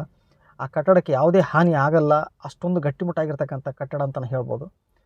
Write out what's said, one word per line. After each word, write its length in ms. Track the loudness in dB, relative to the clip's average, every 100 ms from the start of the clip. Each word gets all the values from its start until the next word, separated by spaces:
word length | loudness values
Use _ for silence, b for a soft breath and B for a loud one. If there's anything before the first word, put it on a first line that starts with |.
| 2 _ _ _ _ _
ಆ 60 | -6
ಕಟ್ಟಡಕ್ಕೆ 460 | -2 4 4 4
ಯಾವುದೇ 280 | 2 4 2
ಹಾನಿ 320 | 2 2 4
ಆಗಲ್ಲ, 420 | 4 2 2 4
ಅಷ್ಟೊಂದು 680 | 2 0 -10 -20 -8 -4 -2
ಗಟ್ಟಿಮುಟ್ಟಾಗಿರ್ತಕ್ಕಂಥ 880 | -2 -4 -6 -4 -4 -4 -6 -6 -10
ಕಟ್ಟಡ 340 | -10 -8 -4
ಅಂತಲೇ 240 | -4 -4 -6
ಹೇಳ್ಬೋದು. 460 | -6 -4 -8 -10 _ _ _